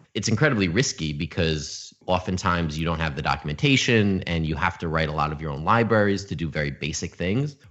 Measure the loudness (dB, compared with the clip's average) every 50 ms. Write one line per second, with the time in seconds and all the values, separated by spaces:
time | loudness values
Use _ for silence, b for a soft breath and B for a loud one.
0 | -18 _ -6 -4 -2 0 2 2 4 4 4 4 2 2 2 2 0 0 -2 -4
1 | -4 -4 -4 -4 -6 -4 -2 0 0 2 0 0 -4 -6 -10 -12 -14 -16 -20 _
2 | _ -2 -2 0 0 -2 -2 0 2 2 2 2 0 -2 -2 -2 -2 -2 -2 0
3 | -2 -2 -4 -2 -2 -2 -2 -2 -4 -6 -4 0 2 2 4 4 4 4 4 4
4 | 4 4 2 0 -2 -2 -2 0 0 0 0 0 0 -2 -2 -2 -4 -2 0 0
5 | 0 0 0 0 -2 -2 -2 -4 -6 -6 -6 -2 0 2 4 4 4 4 4 4
6 | 4 4 2 0 -4 -6 -6 -4 -4 -4 -2 -2 -2 -2 -4 -4 -6 -6 -4 -6
7 | -6 -8 -6 -4 -2 -2 0 0 -2 -4 -6 -12 b b